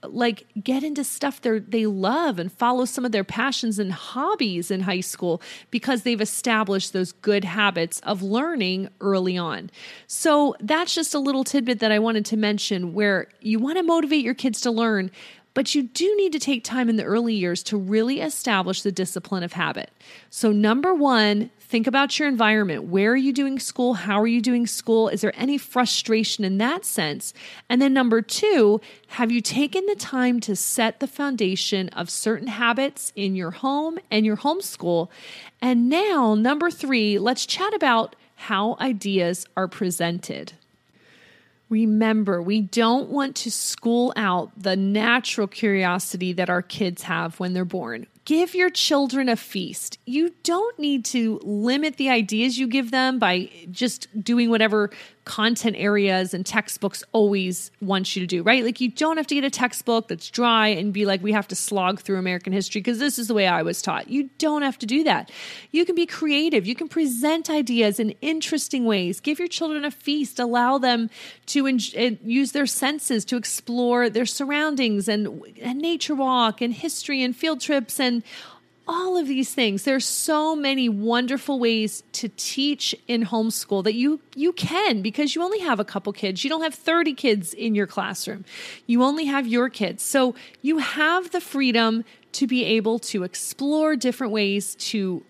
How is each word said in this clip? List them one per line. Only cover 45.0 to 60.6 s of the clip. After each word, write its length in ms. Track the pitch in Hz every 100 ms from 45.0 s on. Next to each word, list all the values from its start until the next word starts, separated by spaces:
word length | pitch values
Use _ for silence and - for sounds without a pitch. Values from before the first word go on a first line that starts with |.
| 226 240 240 - 202
curiosity 840 | - 220 196 180 180 - 185 185
that 180 | 180 180
our 120 | 180
kids 420 | 180 - 190 175
have 340 | - 170 170 -
when 140 | 180
they're 120 | 185
born. 440 | 180 185 117 - - _
Give 300 | - 311 349
your 160 | 359 359
children 580 | 359 - 285 277 262 254
a 80 | 233
feast. 600 | - 196 170 180 - -
You 300 | - 269 339 339
don't 360 | - 349 453 466
need 260 | 294 277 220
to 340 | 254 226 214
limit 540 | - 208 226 269 311 -
the 140 | 269
ideas 480 | 240 202 214 247 240
you 80 | 262
give 240 | 262 240
them 280 | 262 262 262
by 320 | 214 180 185 175 175
just 380 | 180 240 - - 214
doing 280 | 202 240 233
whatever 400 | 226 220 214 202 - - _
content 520 | - - 214 233 226 196
areas 560 | 202 208 196 185 185
and 100 | 185
textbooks 600 | 190 226 208 - 196 - -
always 580 | 226 208 196 185 180 - _
want 340 | 196 190 190
you 60 | 196
to 60 | 180
do, 160 | 180
right? 220 | 170 254
Like, 160 | 233 -
you 100 | 247
don't 260 | - 311 320
have 100 | 302
to 60 |
get 100 | 285
a 60 | 269
textbook 580 | - 254 - - 226 220
that's 200 | 170 -
dry 400 | - 240 226